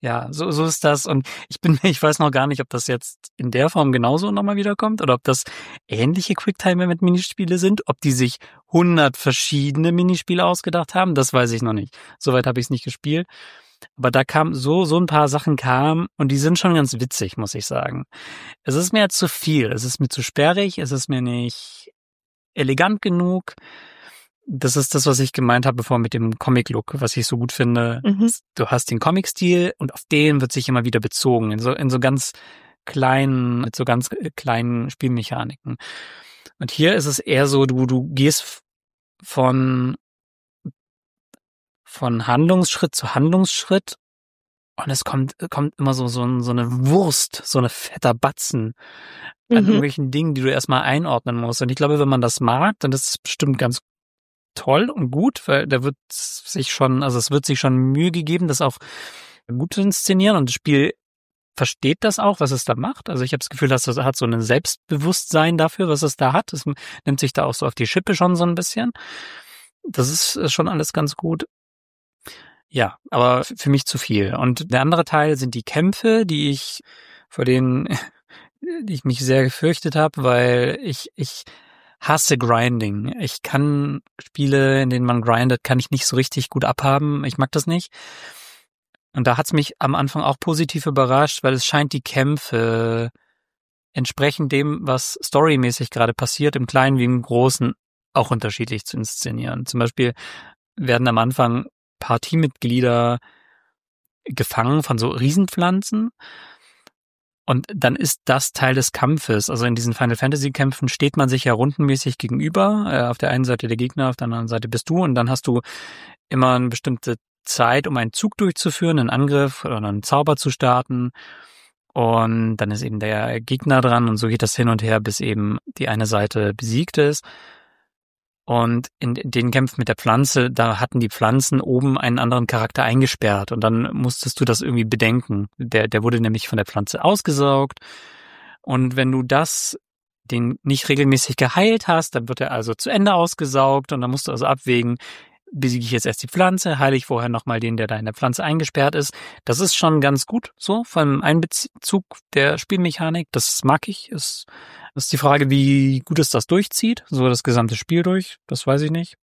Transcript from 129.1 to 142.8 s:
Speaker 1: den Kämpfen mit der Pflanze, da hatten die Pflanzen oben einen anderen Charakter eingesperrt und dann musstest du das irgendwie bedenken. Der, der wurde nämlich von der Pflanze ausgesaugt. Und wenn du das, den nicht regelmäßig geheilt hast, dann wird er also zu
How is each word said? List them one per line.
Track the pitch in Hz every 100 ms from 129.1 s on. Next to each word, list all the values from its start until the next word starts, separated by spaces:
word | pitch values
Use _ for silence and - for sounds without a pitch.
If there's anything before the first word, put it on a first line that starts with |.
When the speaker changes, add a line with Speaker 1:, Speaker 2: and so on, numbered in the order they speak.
Speaker 1:
den | 120 - 120 120
Kämpfen | 127 131 -
mit | 117
der | -
Pflanze, | - 113 139 - 123
da | 127 117 101
hatten | 123 123
die | 113
Pflanzen | - 110 127 131 135
oben | - 127 139 131
einen | 127 120
anderen | 120 123 120
Charakter | 120 113 -
eingesperrt | 127 123 131 - 110 101 101
und | 117
dann | 110 113 120
musstest | - 127 123 127 -
du |
das | 127 113
irgendwie | 135 120 110
bedenken. | 113 110 120 - 101 104 _
Der, | 123 113 107
der | 110
wurde | 113 117
nämlich | 113 110 -
von | 110
der | 101
Pflanze | - 101 -
ausgesaugt. | 160 202 - 139 143 139 139 - - - - - - - - -
Und | - 127 127 127
wenn | 131
du | 131
das, | 127 135 160 - - - _ _ _ _
den | _ 120 120 -
nicht | - 139 -
regelmäßig | 139 139 135 - 123
geheilt | 131 - 202 226 -
hast, | 165 160 -
dann | 117
wird | 127
er | 135
also | 127 113
zu | 110